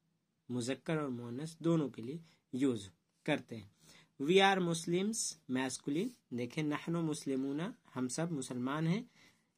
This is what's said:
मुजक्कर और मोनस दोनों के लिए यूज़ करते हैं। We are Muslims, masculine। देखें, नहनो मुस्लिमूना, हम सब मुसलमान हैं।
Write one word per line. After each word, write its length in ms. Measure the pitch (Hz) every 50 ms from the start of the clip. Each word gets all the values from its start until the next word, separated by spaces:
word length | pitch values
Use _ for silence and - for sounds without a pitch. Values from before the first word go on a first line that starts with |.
| _ _ _ _ _ _ _ _ _ -
मुजक्कर 480 | 123 123 113 123 135 135 - - 165 156
और 100 | 147 135
मोनस 500 | 123 117 120 120 120 131 156 160 165 - 151
दोनों 280 | 165 170 160 143 120
के 120 | 113 - 110
लिए 180 | 123 151 170 - - - _ _ _ -
यूज़ 360 | 123 139 135 120 104 98 95 - _ _ _ _ _ -
करते 300 | - 143 127 - - 120
हैं। 140 | 110 101 101 _ _ _ - - - - _ _ - 135
We 100 | 151 185
are 300 | 190 196 196 196 190 180
Muslims, 720 | 170 165 165 - 180 170 180 196 214 226 - - - - - _ -
masculine। 600 | 127 131 131 131 - - - 143 143 165 214 254 - - _ - 127
देखें, 300 | 120 123 120 - 160 156
नहनो 400 | 147 147 143 - - 170 170 165
मुस्लिमूना, 720 | 156 147 - - 139 135 131 135 139 139 151 170 226 254 - _ - -
हम 140 | 131 127 127
सब 240 | - - 165 175 170
मुसलमान 540 | 139 127 - 131 123 123 131 143 156 165
हैं। 240 | 165 175 226 247 - _ - - - _ _ _ _ _